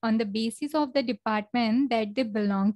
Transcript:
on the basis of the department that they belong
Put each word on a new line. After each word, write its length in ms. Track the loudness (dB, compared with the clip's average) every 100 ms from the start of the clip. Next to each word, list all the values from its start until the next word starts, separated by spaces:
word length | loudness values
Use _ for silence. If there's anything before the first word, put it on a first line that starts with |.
on 140 | 0 0
the 80 | 0
basis 480 | -2 -4 -4 -2
of 180 | 0 0
the 100 | 0
department 840 | -2 -4 -2 -2 -2 0 2 2 2
that 240 | 0 0 -2
they 80 |
belong 500 | -2 0 0 2 0